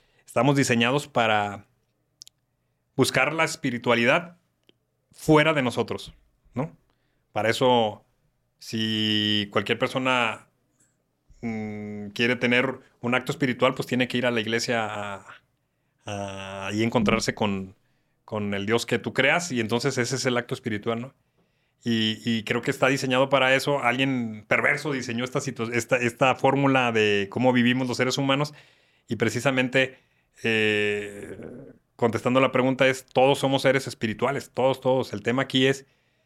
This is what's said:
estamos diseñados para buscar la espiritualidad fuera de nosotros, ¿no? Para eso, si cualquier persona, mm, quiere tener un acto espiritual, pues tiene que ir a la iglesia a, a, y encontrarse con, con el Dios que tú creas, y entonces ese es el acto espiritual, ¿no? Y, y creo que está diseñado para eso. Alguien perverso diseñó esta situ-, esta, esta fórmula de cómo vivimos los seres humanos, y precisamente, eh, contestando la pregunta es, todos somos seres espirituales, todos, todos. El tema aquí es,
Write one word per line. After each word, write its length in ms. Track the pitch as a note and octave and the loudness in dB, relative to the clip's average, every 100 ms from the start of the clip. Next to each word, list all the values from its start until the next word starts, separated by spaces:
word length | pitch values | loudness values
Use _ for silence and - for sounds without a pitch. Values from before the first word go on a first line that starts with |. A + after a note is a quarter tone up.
| _ _ - | _ _ -6
estamos 300 | A#2+ B2+ C#3 | 0 2 4
diseñados 540 | B2+ A#2 A#2+ C#3+ C#3+ | 2 2 2 0 -2
para 560 | B2+ A2+ G#2+ G#2 G2 - _ _ _ _ _ - _ _ _ _ _ _ - | 0 2 2 0 -6 -16 _ _ _ _ _ -20 _ _ _ _ _ _ 0
buscar 380 | B2 C3 C3+ | 2 2 0
la 100 | D#3+ | 0
espiritualidad 920 | D#3 D#3+ C3+ A#2+ A#2+ A#2 A#2 D#3+ F3 - _ _ _ _ _ _ _ | -2 -2 -6 -4 0 2 4 2 0 -14 _ _ _ _ _ _ _
fuera 420 | - - D3+ D3+ | -4 4 4 4
de 80 | D3+ | 2
nosotros, 520 | B2+ A#2+ G#2+ G2+ - - _ _ _ | 0 -2 -4 -6 -12 -20 _ _ _
¿no? 220 | - D#3+ - _ _ _ _ _ | -8 -8 -10 _ _ _ _ _
Para 160 | G#2+ A2 | -2 0
eso, 560 | A2+ C3 B2 A2 G#2+ _ _ _ _ _ _ | 2 4 4 2 -4 _ _ _ _ _ _
si 880 | - A2 A2 A2 G#2+ G#2+ G#2+ G#2 G2+ | -10 -4 -2 0 0 0 0 0 -2
cualquier 260 | A2+ G#2 A2+ | -2 -2 -2
persona, 720 | C3 C3+ C3 B2+ A2+ F#2+ - _ _ _ _ _ _ _ _ _ | -4 -2 0 0 0 -4 -14 _ _ _ _ _ _ _ _ _
mm, 680 | A#2 A2 G#2+ G#2+ G#2 G#2 G#2 | -8 -8 -8 -10 -12 -12 -10
quiere 260 | - A#2 A#2+ | -2 -2 0
tener 420 | B2 B2 C3+ - _ _ | 0 0 0 -4 _ _
un 120 | A#2+ | -2
acto 200 | B2+ - | -2 -2
espiritual, 400 | C#3 C3 A#2+ B2+ C3 | -4 -2 0 0 0
pues 120 | - | -2
tiene 200 | B2 B2 | -2 -2
que 100 | B2 | -2
ir 60 | A#2+ | -2
a 60 | |
la 80 | A#2+ | -2
iglesia 460 | A2 A2+ A#2+ A#2+ G#2+ | -2 -2 -2 -2 -4
a, 400 | G#2+ G#2 F#2+ - - _ _ _ _ _ _ - | -6 -8 -10 -16 -20 _ _ _ _ _ _ -10
a, 640 | G2+ G2 G2 G2 G2 G2 | -8 -8 -10 -12 -10 -6
y 80 | G#2 | -2
encontrarse 520 | A2+ A#2+ A2 A2+ - - | 0 2 2 0 -2 -4
con, 400 | G#2+ G2 F#2+ - _ _ _ _ | -4 -4 -8 -16 _ _ _ _
con 300 | - G#2+ G2+ | -10 -8 -4
el 120 | G2 G2 | -4 0
Dios 200 | A#2 - | -2 0
que 140 | A#2 | -4
tú 120 | A#2 | -4
creas, 400 | G#2+ C3+ E3 F3 | 0 0 0 -2
y 80 | B2 | -4
entonces 380 | A2 A#2+ C#3+ B2+ | -2 -2 -2 -2
ese 180 | A#2 B2+ | -2 -2
es 100 | C#3 | -2
el 120 | A#2+ | -2
acto 160 | A#2+ | -4
espiritual, 480 | C3 A#2 G#2 A#2 A#2 | -6 -6 -6 -4 -6
¿no? 120 | B2+ _ _ _ _ _ _ _ A#2 | -8 _ _ _ _ _ _ _ -2
Y, 360 | A2+ A2 G#2+ | 0 0 -2
y 200 | A#2+ A2+ | -2 -2
creo 180 | G#2 A#2+ | -2 -2
que 100 | C#3+ | -2
está 160 | C3+ C3 | 0 2
diseñado 400 | C#3 C3+ B2+ C3+ | 2 0 2 4
para 260 | C#3 C3 C3+ | 4 4 2
eso. 240 | D3 C#3+ | 2 0
Alguien 600 | B2 B2 C3+ B2+ A#2 G#2+ - | 0 0 0 -2 -4 -8 0
perverso 460 | A#2+ B2 C#3+ D3+ | 2 2 0 -2
diseñó 320 | C3 A#2+ A#2 B2+ | -4 -4 -4 -4
esta 160 | C#3+ | -4
situ-, 280 | C3+ A2+ A2+ | -4 -6 -4
esta, 240 | A#2+ - B2+ | -2 0 0
esta 360 | A#2+ A#2 C3+ | 0 2 2
fórmula 600 | B2 C3+ C3+ C#3 C3 B2 | 4 2 4 4 4 2
de 340 | A2+ G#2+ G2+ G2 | 4 4 2 0
cómo 220 | - B2+ | 0 2
vivimos 380 | B2 A#2+ B2+ B2+ | 4 4 2 0
los 80 | A#2+ | -2
seres 200 | B2+ B2+ | -2 0
humanos, 360 | C3+ C3+ D3 - - _ _ _ - | 0 0 -2 -8 -20 _ _ _ -8
y 80 | A2+ | -2
precisamente, 840 | A2+ A#2+ C3+ C3 B2+ C3+ C3 - _ _ _ _ | -2 0 0 0 0 0 0 -4 _ _ _ _
eh, 920 | A#2 A2 G#2+ G#2+ G#2 G#2 G2+ G2+ F2 F#2+ E2 E2 - - _ - | -2 2 2 2 0 -2 -6 -12 -14 -14 -16 -16 -20 -20 _ -2
contestando 420 | A#2 G#2+ B2+ C3 | 0 0 0 2
la 140 | C3 | 2
pregunta 340 | B2+ B2+ C3 C3 | 2 2 4 2
es, 180 | C3 - | 2 -2
todos 340 | B2+ C3 C3+ | 4 4 4
somos 240 | C3+ C3+ | 2 2
seres 220 | C3+ C3 B2 | 2 2 -2
espirituales, 600 | - A2 G#2+ B2+ C#3 - | -4 -4 -2 -2 -2 -6
todos, 260 | - C3 C3 | 0 0 2
todos. 320 | C3 C3 A#2 | 0 0 0
El 120 | G2+ | -4
tema 180 | G2 B2+ | -2 -2
aquí 260 | C3+ C3 C3 | 0 2 2
es, 180 | C3+ - _ _ _ | 2 -6 _ _ _